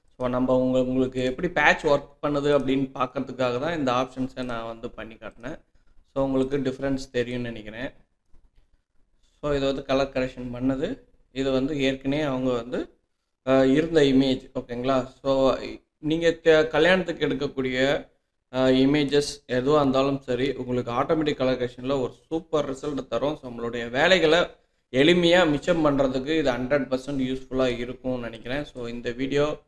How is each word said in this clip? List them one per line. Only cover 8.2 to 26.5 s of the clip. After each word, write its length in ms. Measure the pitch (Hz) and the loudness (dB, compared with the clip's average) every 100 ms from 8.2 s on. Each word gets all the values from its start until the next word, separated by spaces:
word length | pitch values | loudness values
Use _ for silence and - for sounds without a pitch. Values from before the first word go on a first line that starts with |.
| _ - _ _ _ _ _ _ _ _ _ _ | _ -20 _ _ _ _ _ _ _ _ _ _
So, 100 | 147 | -4
இது 120 | 143 135 | -2 -2
வந்து 200 | 135 139 | -4 -2
color 280 | 135 139 | 0 0
correction 380 | 135 127 127 123 | -2 -6 -6 -10
பண்ணது. 380 | 120 131 131 170 269 _ _ _ 127 | -4 -2 -2 -4 -8 _ _ _ -6
இது 160 | 135 | -2
வந்து 280 | 131 135 151 | 0 0 0
ஏற்கனவே 420 | 135 135 135 143 | -2 -2 -2 -2
அவங்க 300 | 151 131 131 | -2 -2 -2
வந்து, 280 | 120 120 175 349 _ _ _ _ _ 131 | -2 -4 -8 -8 _ _ _ _ _ 0
அஹ், 220 | 135 135 | 4 4
இருந்த 320 | 139 165 160 | 4 2 4
image. 400 | 139 131 135 127 - | 6 6 4 0 -4
ஓகேங்களா? 440 | 131 123 120 127 131 123 | -10 -8 -6 -2 -2 -2
So, 180 | - 139 135 131 117 107 110 _ _ | -6 -2 2 2 0 -4 -12 _ _
நீங்க 280 | 156 160 170 | -4 0 2
க-, 340 | 165 165 156 156 | 2 6 6 6
கல்யாணத்துக்கு 580 | 147 165 185 175 160 147 | 4 4 4 0 -2 -2
எடுக்கக்கூடிய, 520 | 135 139 - 131 127 135 147 - _ _ _ _ | -2 -4 -4 -2 0 2 0 -4 _ _ _ _
அஹ், 200 | 127 131 131 | 0 4 6
images 540 | 135 147 139 143 143 - - | 6 4 2 2 0 -6 -4
எதுவா 320 | 123 127 151 | -2 2 4
இருந்தாலும் 400 | 135 131 135 139 | 4 2 2 -2
சரி, 320 | - 123 139 | -4 -2 -2
உங்களுக்கு 380 | 131 123 123 120 | -4 -4 -4 -2
automatic 460 | 120 151 165 151 143 | -2 0 0 0 0
color 200 | 127 127 | 0 0
கரெக்ஷன்ல 420 | 123 - 127 139 | -4 -6 -4 -2
ஒரு 140 | 120 - | -4 -8
super 460 | - 160 160 156 143 | -8 -8 -2 -2 -2
result 400 | 131 151 135 127 | -6 -6 -6 -4
தரும். 280 | 117 135 151 | -2 -2 -4
So, 80 | |
நம்மளுடைய 460 | 131 117 117 120 117 | -10 -10 -6 -6 -4
வேலைகளை 500 | 123 165 185 160 165 170 - _ _ _ | 2 4 6 6 4 2 -4 _ _ _
எளிமையா 560 | 127 151 180 170 175 170 | 2 4 6 6 6 4
மிச்சம் 340 | 143 - 170 | 2 0 2
பண்றதுக்கு 500 | 151 139 135 131 127 160 | 2 2 0 0 -2 0
இது 140 | 135 | 0